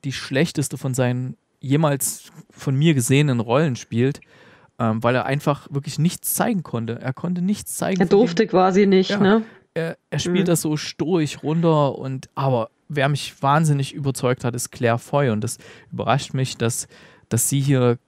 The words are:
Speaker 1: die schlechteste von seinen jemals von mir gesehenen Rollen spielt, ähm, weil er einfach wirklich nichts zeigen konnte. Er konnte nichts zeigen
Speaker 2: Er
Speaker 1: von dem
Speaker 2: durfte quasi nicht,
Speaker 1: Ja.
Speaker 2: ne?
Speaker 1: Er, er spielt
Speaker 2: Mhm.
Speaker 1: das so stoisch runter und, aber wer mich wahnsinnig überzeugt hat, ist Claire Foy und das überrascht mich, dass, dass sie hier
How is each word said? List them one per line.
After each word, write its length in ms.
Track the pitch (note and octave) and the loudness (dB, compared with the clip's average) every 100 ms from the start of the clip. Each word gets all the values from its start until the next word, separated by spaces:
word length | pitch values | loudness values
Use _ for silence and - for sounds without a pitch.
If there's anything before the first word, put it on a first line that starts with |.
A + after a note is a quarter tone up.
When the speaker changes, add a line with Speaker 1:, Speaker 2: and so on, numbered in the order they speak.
Speaker 1:
die 80 | C#3 | -8
schlechteste 640 | B2+ - C3 E3+ - C#3 C#3+ | -10 -4 0 0 0 -4 -4
von 160 | C#3 | -4
seinen 440 | B2+ B2 B2 B2+ - _ _ | 0 0 0 -6 -12 _ _
jemals 720 | C3 D3 D#3+ C#3 - - - - - | -2 2 2 0 -4 -8 -18 -20 -20
von 260 | - - | -8 -4
mir 180 | C3+ D#3+ | 2 2
gesehenen 460 | C#3 A#2 C3+ D3 A#2+ | 2 2 2 2 0
Rollen 360 | A2+ B2+ D#3+ | 0 2 2
spielt, 440 | A#2 - A2+ C3 D3 _ _ - _ _ - | -2 -4 0 0 -2 _ _ -20 _ _ -4
ähm, 240 | A#2 A2 | -2 0
weil 120 | A#2 | 0
er 100 | B2+ | 0
einfach 420 | A2+ C#3+ D3+ C#3+ - | -2 -2 -2 -4 -6
wirklich 300 | C#3 C#3+ C#3+ | -8 -6 -2
nichts 340 | E3 - - | -2 -2 -8
zeigen 300 | - G3+ G3+ | -2 -2 -2
konnte. 360 | - A#2 A2+ A#2 | -4 -8 -6 -6
Er 140 | B2+ | -8
konnte 280 | C3 F3 F3 | -6 -6 -4
nichts 340 | F3+ G#3 - | -2 -4 -8
zeigen 260 | - - F3+ | -6 -4 0
Speaker 2:
Er 60 | F#3 | 4
Speaker 1:
von 20 | G3+ | 6
dem 20 | |
Speaker 2:
durfte 280 | A#3 E3+ A3 | 4 2 2
quasi 380 | F3+ F#3 F#3 G3 | 4 4 4 6
nicht, 240 | F#3+ F#3 | 4 4
Speaker 1:
Ja. 80 | G3+ | 2
Speaker 2:
ne? 240 | G3 A3 A3 - _ | 4 4 2 -16 _
Speaker 1:
Er, 240 | E3 E3 - _ | -6 -6 -8 _
er 100 | D3+ | -4
spielt 280 | F3 F3+ F3 | 0 0 2
Speaker 2:
Mhm. 40 | |
Speaker 1:
das 100 | E3 | 2
so 140 | D#3 | 0
stoisch 680 | D3+ - - D#3 F3+ D3 - | -4 -6 -6 -2 0 0 -4
runter 540 | C3+ E3 E3 D#3 C#3 - | -4 0 4 4 2 -2
und, 320 | C3 C3 - | -8 -10 -10
aber 340 | - C3+ A#2+ A2 _ _ | -4 0 0 -2 _ _
wer 180 | D3 C3+ | -2 0
mich 320 | C#3+ - - | 0 -6 -4
wahnsinnig 520 | C#3 D3 D#3+ C#3+ C3 | 2 2 2 0 -2
überzeugt 500 | E3 C#3 B2 B2+ B2+ | -4 -6 -2 -2 -2
hat, 100 | B2 | -4
ist 160 | A#2+ - | -6 -10
Claire 280 | - A#2+ A#2 | -2 -2 -2
Foy 300 | - C#3+ C#3 | -2 0 0
und 120 | G#2+ | -2
das 160 | A#2 - - - _ | -4 -10 -18 -20 _
überrascht 400 | - G#2+ C3 - | -6 0 0 -2
mich, 240 | C3+ C3 - | -4 -4 -2
dass, 300 | A#2 - - - - _ _ | -4 -4 -12 -20 -20 _ _
dass 180 | A#2 - | -2 0
sie 140 | C#3 | 0
hier 360 | C#3 C3+ B2 A#2 | 2 2 2 0